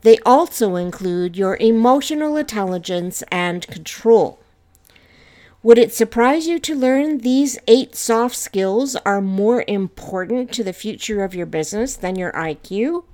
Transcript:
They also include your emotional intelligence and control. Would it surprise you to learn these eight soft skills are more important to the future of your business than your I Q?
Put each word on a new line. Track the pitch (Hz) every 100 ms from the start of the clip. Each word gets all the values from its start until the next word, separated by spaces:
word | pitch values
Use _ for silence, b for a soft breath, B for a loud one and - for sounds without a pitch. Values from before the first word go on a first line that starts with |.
They | 220 226
also | - 254 339 - 214 180
include | 175 - 185 175 180 170
your | 190 190
emotional | 226 226 233 269 277 302 302 302
intelligence | 294 214 190 185 170 180 175 185 -
and | 180 180 180 -
control. | - 160 - 226 226 160 - _ _ _ _ _ b b b b b b b
Would | 220 233
it | 226
surprise | - 220 233 240 302 320
you | 339
to | -
learn | 302 254 262 302 302
these | 240 262 277 - -
eight | 233 254
soft | - - 226 247
skills | - - 196 190 202 277 254
are | - 202
more | 196 190 208 240 -
important | 202 190 - - 190 180 247 254
to | -
the | 214
future | - 208 - - 208
of | 190
your | 180
business | 170 160 156 208 262 -
than | 185 185
your | 180
I | - 160
Q? | 151 - 196 254 349 -